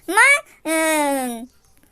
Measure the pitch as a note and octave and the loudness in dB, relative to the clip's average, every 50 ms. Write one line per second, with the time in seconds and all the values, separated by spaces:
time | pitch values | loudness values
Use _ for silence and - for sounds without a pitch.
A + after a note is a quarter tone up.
0 | _ - F4 G#4+ A#4+ C5+ C#5+ D5 D5 _ _ _ - D#4 D#4+ D#4+ D#4+ D#4+ D#4 D4+ | _ -2 2 4 4 4 4 2 0 _ _ _ -8 -4 -2 -2 0 0 0 0
1 | D4 C#4+ C#4 C4+ C4 B3 A#3+ A3+ A#3+ B3 _ _ _ _ _ _ _ _ | 0 -2 -2 -4 -6 -6 -8 -10 -14 -18 _ _ _ _ _ _ _ _